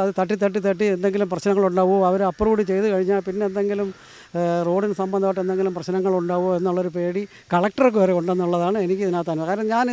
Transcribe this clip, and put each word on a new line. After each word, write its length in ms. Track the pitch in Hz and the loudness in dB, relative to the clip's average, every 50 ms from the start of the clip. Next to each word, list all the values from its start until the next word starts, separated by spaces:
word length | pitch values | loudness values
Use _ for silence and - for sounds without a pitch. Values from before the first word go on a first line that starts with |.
അത് 100 | 190 202 185 - | 2 0 0 -2
തട്ടി, 160 | 185 170 214 190 202 | -2 -2 0 0 0
തട്ടി, 160 | 202 185 208 185 | 0 0 0 0
തട്ടി 180 | 202 190 175 214 208 190 | 0 0 0 0 0 0
എന്തെങ്കിലും 320 | 180 190 202 190 202 202 180 185 | 0 0 0 0 0 0 0 -2
പ്രശ്നങ്ങളുണ്ടാവുമോ, 640 | 170 - 202 196 196 196 185 175 190 185 185 190 196 190 180 | -2 0 0 2 4 2 2 4 2 2 4 4 4 4 2
അവര് 140 | 185 190 196 185 | 2 2 0 0
അപ്രൂവ് 340 | 170 - 214 220 220 208 214 175 | 0 0 0 2 2 0 0 0
ചെയ്ത് 160 | 185 190 208 214 196 | 0 0 0 0 0
കഴിഞ്ഞാൽ 260 | 185 185 180 202 196 180 | 0 0 2 0 0 -2
പിന്നെ 160 | 190 185 208 208 196 | -4 -4 -2 -4 -2
എന്തെങ്കിലും, 400 | 190 208 202 202 202 202 202 196 190 - - - - - - - - 170 | -2 -2 -2 -2 -2 -2 -4 -6 -8 -12 -18 -20 -20 -20 -18 -8 -4 -2
ഏഹ്, 220 | 175 170 170 175 170 | -2 0 0 0 0
റോഡിന് 280 | 170 175 196 202 208 196 - | 0 0 0 0 -2 -2 -2
സംബന്ധമായിട്ട് 400 | 190 190 196 196 196 190 190 190 185 | -2 -2 0 0 0 0 0 0 -2
എന്തെങ്കിലും 300 | 185 190 190 190 190 180 | -2 0 0 0 -2 -2
പ്രശ്നങ്ങളുണ്ടാവുമോ 760 | 175 156 180 180 190 185 196 185 180 175 175 175 180 180 185 180 175 | -4 -6 -4 -2 0 0 0 0 0 0 0 0 0 0 0 0 0
എന്നുള്ളൊരു 320 | 185 185 175 185 180 180 160 | 0 0 0 0 -2 -2 -4
പേടി 260 | 180 175 175 180 202 208 - - - - - 175 | -4 -4 -2 -2 -4 -6 -8 -12 -18 -8 -2 0
കളക്ടർക്ക് 460 | 175 185 214 - - 269 254 214 220 - | 0 0 0 0 2 2 4 4 4 4
വരെ 120 | - 180 175 | 4 2 2
ഉണ്ടെന്നുള്ളതാണ് 580 | 170 180 180 180 180 170 175 175 170 185 208 220 185 | 0 0 0 0 0 0 0 0 0 0 0 0 0
എനിക്ക് 160 | 175 190 190 202 | -2 -2 -2 -2
ഇതിനകത്ത് 240 | 185 175 175 165 165 165 | -2 -2 -2 -2 -4 -4
അനുഭവം. 160 | 160 160 170 | -4 -2 -2
കാരണം 180 | 196 208 220 214 226 | -2 -2 -2 -2 0
ഞാൻ 100 | 233 254 247 | 0 0 0